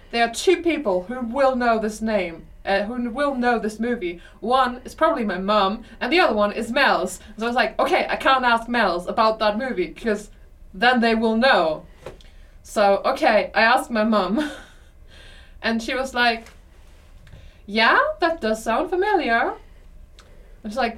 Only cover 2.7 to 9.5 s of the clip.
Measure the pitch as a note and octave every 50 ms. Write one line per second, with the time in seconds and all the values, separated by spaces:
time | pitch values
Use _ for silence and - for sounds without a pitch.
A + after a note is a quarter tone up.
2.7 | G3 G3 G3+ G#3 B3 A#3+ A#3+ A#3+ G#3+ C#4 D4 C#4+ C#4 B3 A#3+ B3 A#3+ A3 F#3+ A3
3.7 | G#3+ - A3+ A#3+ A#3+ G3 F3+ E3+ F3 F3 - - - - - A3 B3+ C4 B3+ A#3+
4.7 | B3 - - - - - D#4+ E4 D#4+ C#4+ A3 G#3 G#3+ F#3 F#3+ G3 G#3+ G#3+ G3 G3
5.7 | G#3+ - - - - - G#3 A#3+ D4+ F4+ F4 C#4+ A3 G#3 G#3 G#3 G3+ A3 A#3 A3+
6.7 | A#3+ C#4+ C4+ A3 F#3+ F3+ F#3 F#3 - - - - - - A3 A#3+ A#3+ B3+ A3+ -
7.7 | - - C4+ C#4 E4+ - G3+ - A3+ - - D4+ C4+ C4 B3+ A#3+ A#3 A3+ A3+ A#3+
8.7 | A#3+ A#3+ A3 F#3 E3+ F3+ F3+ - G3 A#3+ A3 A3 A3 - A3 G#3